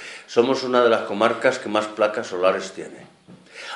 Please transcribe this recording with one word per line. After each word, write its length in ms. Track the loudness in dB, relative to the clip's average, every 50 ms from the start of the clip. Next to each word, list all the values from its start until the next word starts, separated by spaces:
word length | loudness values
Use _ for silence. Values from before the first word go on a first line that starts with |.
| -16 -16 -16 -18 -10
Somos 360 | -2 2 2 4 4 2 0
una 200 | 0 0 2 4
de 60 | 4 4
las 140 | 4 2
comarcas 560 | 0 -4 0 2 2 2 2 2 0 0 0 0
que 100 | -6 -2
más 180 | 0 0 -2
placas 400 | -2 -2 0 0 0 0 -4 -8 -6
solares 440 | -4 2 2 2 2 2 -4 -8
tiene. 340 | -12 -12 -14 -14 -14 -18 -20 -20 _ _ _ -20 -20 -20 _ -20 -20 -16 -14 -14 -6